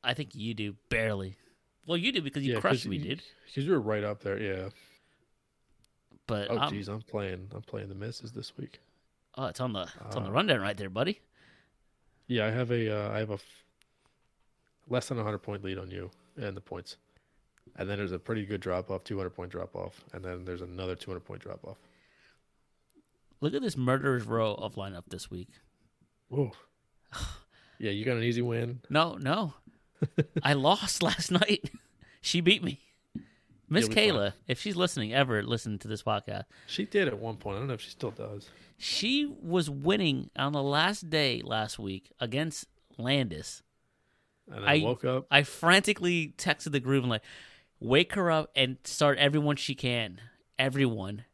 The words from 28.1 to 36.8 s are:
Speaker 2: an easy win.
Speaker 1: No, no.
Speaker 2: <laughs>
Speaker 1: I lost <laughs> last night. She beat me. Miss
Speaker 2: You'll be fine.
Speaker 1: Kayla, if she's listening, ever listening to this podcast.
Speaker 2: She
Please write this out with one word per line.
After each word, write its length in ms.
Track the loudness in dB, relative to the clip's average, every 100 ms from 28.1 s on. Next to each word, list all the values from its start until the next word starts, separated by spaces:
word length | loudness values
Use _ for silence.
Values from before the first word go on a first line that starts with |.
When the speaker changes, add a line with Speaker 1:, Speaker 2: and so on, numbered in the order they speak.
| 2
Speaker 2:
an 60 |
easy 180 | 2 2
win. 400 | 0 0 -2 -6 0
Speaker 1:
No, 280 | 2 2 0
no. 360 | -2 0 -2 -6 -20 _ _ _
Speaker 2:
<laughs> 440 | -2 0 0 0
Speaker 1:
I 80 | 2
lost 500 | 4 6 4 2 0
<laughs> 0 |
last 300 | 2 2 2
night. 380 | 4 4 2 0 -12 _ _ -20 -8
She 200 | 0 4
beat 220 | 6 6
me. 180 | 4 -6 _ _ _ -14 -14 _ _ _ 0
Miss 140 | 2 4
Speaker 2:
You'll 20 |
be 40 | 6
fine. 80 | 6
Speaker 1:
Kayla, 220 | 4 0 -2 -6
if 140 | -4
she's 160 | -2 0
listening, 360 | 0 0 0
ever 300 | 2 4 2
listening 380 | 2 -2 -2 -6
to 80 | -4
this 120 | -4
podcast. 400 | -2 -2 -2 -10 -10 -16 -10
Speaker 2:
She 160 | -6